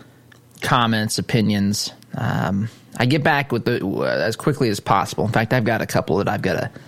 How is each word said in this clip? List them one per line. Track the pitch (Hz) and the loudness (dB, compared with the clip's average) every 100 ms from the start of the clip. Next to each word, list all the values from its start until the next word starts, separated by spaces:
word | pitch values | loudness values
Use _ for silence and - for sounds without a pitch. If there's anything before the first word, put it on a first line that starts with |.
| - - - - _ - | -20 -20 -20 -20 _ -8
comments, | - 131 117 110 107 - | 0 2 4 2 0 -2
opinions. | 92 120 104 104 101 104 - - - - | 0 2 2 2 2 0 -4 -10 -14 -6
Um, | - - - 196 113 - - - | -2 0 0 -2 -4 -8 -8 0
I | 123 | 2
get | 156 | 2
back | 160 143 139 | 2 2 0
with | 117 - | -2 0
the, | 120 98 | -2 -2
uh, | 69 | -2
as | 67 64 90 113 | 0 0 -2 -2
quickly | 160 139 120 | -2 0 0
as | 101 | 0
possible. | - 98 - - 95 | 2 2 2 -2 0
In | |
fact, | 117 113 | 0 2
I've | 127 110 | 2 2
got | 110 | 0
a | 78 | 0
couple | 92 - 90 | -2 0 0
that | 95 | 0
I've | 104 | -2
gotta | - - - - | -2 -2 -4 -10